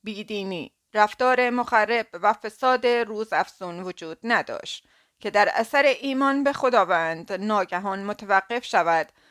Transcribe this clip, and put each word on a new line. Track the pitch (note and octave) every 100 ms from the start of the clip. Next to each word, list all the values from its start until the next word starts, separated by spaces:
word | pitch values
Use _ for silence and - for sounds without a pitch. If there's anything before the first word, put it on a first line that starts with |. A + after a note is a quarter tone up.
بیدینی، | A3 G3+ G#3+ G#3 F#3+ F3+ C3 _ _
رفتار | G#3+ G#3+ - B3+ B3+ B3
مخرب | B3 A#3+ A3+ G#3 A#3 A3
و | F3 F#3+
فساد | A3+ A3 - C4 B3+ B3
روزافزون | A#3+ A#3 G#3+ G#3+ D#3+ F#3+ - F#3 F3
وجود | F#3 F3+ D#3+ D#3+
نداشت | A3+ A3+ D3 A2 - - - _ _ _
که | G#3
در | G3+ G3+
اثر | - A3 C#4+ C#4+ C4
ایمان | C#4 C4+ C#4 C#4
به | C#4
خداوند | C#4 C4 A#3+ F3 F3 E3 E3 E3
ناگهان | F#3 G#3 G#3+ F#3 F3+ G3+ F#3+
متوقف | G3 G#3 G3+ G3 - A#3 -
شود | G#3 E3+ E3 D3+ _ _